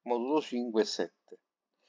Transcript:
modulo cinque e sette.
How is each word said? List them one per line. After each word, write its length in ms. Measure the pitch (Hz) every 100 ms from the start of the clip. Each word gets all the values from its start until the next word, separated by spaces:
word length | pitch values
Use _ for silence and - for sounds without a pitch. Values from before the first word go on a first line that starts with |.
modulo 380 | 120 120 123 156
cinque 400 | - 120 120 110
e 40 | 104
sette. 540 | - 85 _ - - _ _ _ _